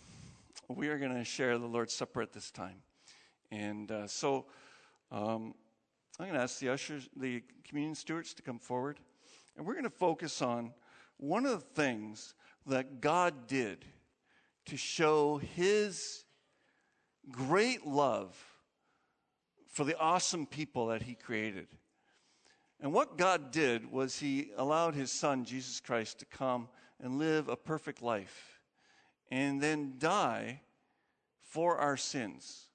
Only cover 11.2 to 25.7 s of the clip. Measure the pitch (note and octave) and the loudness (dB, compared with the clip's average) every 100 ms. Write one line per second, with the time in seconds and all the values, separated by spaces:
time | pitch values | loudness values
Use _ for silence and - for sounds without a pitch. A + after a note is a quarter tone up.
11.2 | C#3 G3 C4+ G3+ - - C#3 A2+ G#2+ G#2+ | -2 2 2 0 -2 2 2 2 -4 -10
12.2 | - - - _ - C3 C3 C3 D3 E3+ | -16 -18 -20 _ 0 0 0 0 4 6
13.2 | F3 C#3+ A#2 C3+ A2 F#2 - - _ _ | 4 2 0 0 0 -2 -12 -20 _ _
14.2 | _ _ _ _ - C3+ - - D#3 D#3 | _ _ _ _ -10 -8 -4 4 6 8
15.2 | D3 D3 - - F#3 G#3+ G#3 E3+ - - | 6 2 -4 0 4 4 2 -2 -8 -10
16.2 | - _ _ _ _ _ _ _ _ _ | -16 _ _ _ _ _ _ _ _ _
17.2 | - B2 C3+ F#3 A#3 B3 D3 C#3 C#3 G#2 | -12 -4 4 6 4 2 0 4 4 4
18.2 | F#2+ F2 - - _ _ _ _ _ _ | -2 -12 -20 -20 _ _ _ _ _ _
19.2 | _ _ _ _ - - C#3+ E3 D#3+ F3+ | _ _ _ _ -8 -2 0 2 4 4
20.2 | - F3 C#3+ C#3+ D#3 C3 A2+ A2+ A2+ A#2 | 2 -2 -4 -6 -4 0 0 0 -4 -10
21.2 | - A2 G#2+ F#2+ - - _ _ _ _ | -6 -4 -2 -6 -12 -20 _ _ _ _
22.2 | _ _ _ _ _ _ C#3 F#3 C#4+ - | _ _ _ _ _ _ 0 2 2 2
23.2 | F#3 F3 C#3 D3 D3 A#2 A#2 B2+ C3+ - | 4 4 0 2 4 2 0 -2 -2 -2
24.2 | D3 C3+ A#2 G2+ C3+ D#3 E3 C#3+ B2+ - | -2 -2 -2 -2 2 4 2 0 -4 0
25.2 | D3+ C3 A2+ B2+ B2+ | 0 0 -2 -8 -8